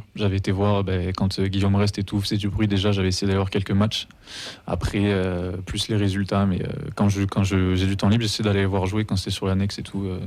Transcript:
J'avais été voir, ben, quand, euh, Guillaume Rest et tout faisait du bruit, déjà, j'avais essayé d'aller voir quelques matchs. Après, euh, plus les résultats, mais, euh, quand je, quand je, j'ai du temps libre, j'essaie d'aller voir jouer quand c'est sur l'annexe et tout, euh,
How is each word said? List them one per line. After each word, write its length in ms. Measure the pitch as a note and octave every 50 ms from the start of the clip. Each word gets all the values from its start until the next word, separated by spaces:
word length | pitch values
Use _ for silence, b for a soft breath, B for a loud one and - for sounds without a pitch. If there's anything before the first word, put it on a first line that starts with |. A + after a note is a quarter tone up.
| A2+ - _ -
J'avais 180 | G#2 G2+ F#2+
été 160 | G2 F#2+ -
voir, 320 | G2 F#2+ G2+ G#2 G#2 G2+ G2
ben, 300 | F#2 F#2+ F2+ F2 F#2 F#2+
quand, 260 | - G2 F#2+ - -
euh, 80 | F#2+ G2
Guillaume 300 | F#2+ G2 G2 G2 G2 G2+
Rest 200 | G#2 G2+ G2+ -
et 60 | F#2+
tout 160 | - - G#2
faisait 160 | G2 - A2
du 140 | G#2 G2+ G#2
bruit, 180 | F2+ G2+ A2 G2+
déjà, 240 | G2+ F#2+ F#2 G#2
j'avais 160 | G2+ G2 F#2 F#2
essayé 180 | F#2 - -
d'aller 120 | G2 F#2+ G2
voir 120 | G2 F#2+
quelques 220 | - G2+ F#2 -
matchs. 380 | G2 G2 G#2 A2 - - - - - B B B B B B B B B B -
Après, 320 | - F2 - - - G#2
euh, 540 | G2+ G2+ G2+ F#2+ F#2 F#2 F2+ F2 F2+ F2+ F#2
plus 320 | F#2+ F#2 - - G#2+ - -
les 80 | A2+
résultats, 500 | G#2 G#2 G2 F#2+ G2+ G2 F#2 G#2 G2 G2+
mais, 160 | G2 F#2 -
euh, 60 | - - - - - - -
quand 120 | - G#2 G#2
je, 140 | G2 G2 G2
quand 220 | G2 - G2+ G2
je, 280 | F#2 G2+ F#2+ F#2 F#2 F#2
j'ai 120 | F#2 F#2+
du 100 | F#2+ G2
temps 140 | G2 - G2+
libre, 140 | G#2+ A#2+ A#2
j'essaie 200 | G2+ - - G#2+
d'aller 220 | G#2 G2+ G2 G2
voir 200 | F#2+ F#2+ G2 F2+
jouer 200 | F#2+ G2 G#2+ G#2+
quand 100 | - -
c'est 140 | F#2 - -
sur 160 | F#2+ - -
l'annexe 340 | F#2+ F#2+ F#2+ G2 G2+ - -
et 20 | F#2+
tout, 200 | - - G2 G2
euh, 160 | F#2+ F#2 F#2+ G2